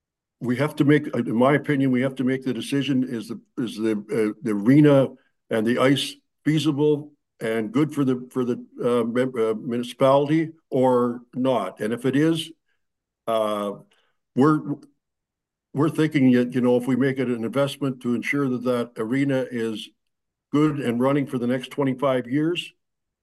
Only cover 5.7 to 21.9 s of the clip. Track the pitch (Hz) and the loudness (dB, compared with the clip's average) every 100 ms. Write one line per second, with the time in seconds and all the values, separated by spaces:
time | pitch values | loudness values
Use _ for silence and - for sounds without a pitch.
5.7 | 123 131 139 - - _ _ 151 156 151 | 2 2 2 -2 -12 _ _ -2 0 0
6.7 | 139 151 143 151 _ _ - 113 113 110 | 2 2 0 -4 _ _ -8 -4 -2 -2
7.7 | 123 156 147 131 123 123 127 123 120 - | 0 0 0 0 -2 -4 -4 -2 -4 -8
8.7 | - 123 120 117 120 127 123 110 110 127 | -4 0 0 0 0 -2 0 -2 -2 -4
9.7 | 120 120 - 135 139 147 160 160 - - | -6 -4 2 4 4 4 0 -2 -8 -6
10.7 | 131 127 123 123 117 - 127 131 120 92 | 0 2 2 0 -4 -10 -4 0 0 -2
11.7 | - 110 117 131 131 160 165 - - _ | -6 -6 -2 -2 2 2 0 -6 -14 _
12.7 | _ _ _ _ _ - 113 107 104 101 | _ _ _ _ _ -2 0 0 -2 -4
13.7 | - - _ _ _ _ 123 151 156 151 | -8 -14 _ _ _ _ 2 4 4 -2
14.7 | 143 - _ _ _ _ _ _ _ _ | -10 -12 _ _ _ _ _ _ _ _
15.7 | 131 160 151 156 151 131 123 123 131 123 | -2 -2 0 0 4 4 4 2 0 2
16.7 | 123 123 123 135 131 123 120 113 131 139 | 2 0 0 0 0 -4 -4 -4 -2 -2
17.7 | - 139 131 120 117 - 143 135 123 127 | -2 -6 -4 -4 -4 -2 -2 -2 -2 -2
18.7 | 123 117 - 110 139 139 131 123 123 113 | -2 -4 -6 -4 -2 0 -2 -4 -4 -6
19.7 | 107 - _ _ _ _ _ _ 143 151 | -6 -12 _ _ _ _ _ _ 0 2
20.7 | 143 120 117 135 143 131 127 120 131 127 | 0 -2 0 0 0 -2 -4 -2 -4 -4
21.7 | - 135 | -4 -2